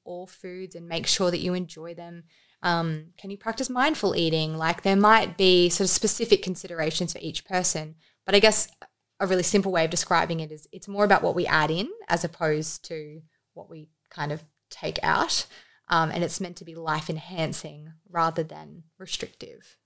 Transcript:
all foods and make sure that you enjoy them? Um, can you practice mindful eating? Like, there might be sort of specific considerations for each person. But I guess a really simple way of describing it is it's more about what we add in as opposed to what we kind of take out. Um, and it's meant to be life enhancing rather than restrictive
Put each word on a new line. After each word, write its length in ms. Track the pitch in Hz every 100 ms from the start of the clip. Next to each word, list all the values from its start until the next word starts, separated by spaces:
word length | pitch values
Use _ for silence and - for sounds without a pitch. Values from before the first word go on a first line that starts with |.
all 240 | - 175 185
foods 480 | - 185 180 185 175
and 120 | 170
make 200 | 165 -
sure 240 | - 180
that 80 | 170
you 140 | 180
enjoy 400 | 180 170 - 165
them? 300 | 170 170 170 165 _ _ _
Um, 460 | 175 170 165 156 160 -
can 120 | 196
you 80 | 202
practice 320 | 226 220 269
mindful 460 | 247 269 311 202 -
eating? 420 | 165 160 156 160
Like, 260 | 160 175
there 120 | 196 196
might 420 | 208 220 208 170
be 320 | 190 180 175
sort 160 | - 190
of 40 |
specific 520 | - 208 - 233 202
considerations 720 | - 180 - 165 160 160 175
for 60 | -
each 260 | - 180 -
person. 500 | 185 175 160 156 160 _ _ -
But 100 | 202
I 40 |
guess 300 | 214 208 - _ - _ _ -
a 80 | 190
really 160 | 185
simple 280 | 170 202 196
way 140 | 180 165
of 60 |
describing 500 | 175 - 170 165 165
it 100 | 156
is 160 | 156 -
it's 160 | 190 -
more 180 | 196 208
about 180 | 190
what 120 | 175 175
we 100 | -
add 260 | 156 151
in 180 | 160 254 453 -
as 140 | 170
opposed 600 | 165 - 160 151 156 - -
to 360 | 160 151 156 160 _ _
what 160 | 165 -
we 200 | 165 156 _ _
kind 220 | - 147
of 120 | 156 - _ _
take 300 | - 160 160
out. 440 | 160 147 - - - - _ _ -
Um, 220 | 170 160
and 120 | -
it's 180 | 170 -
meant 160 | 180 180
to 80 | 165
be 100 | 165
life 340 | 160 156 160
enhancing 840 | 160 170 185 156 156 151 147 151 - _
rather 340 | 170 165 160
than 400 | 160 156 151 151 - _
restrictive 800 | 185 - - _ 85 - - _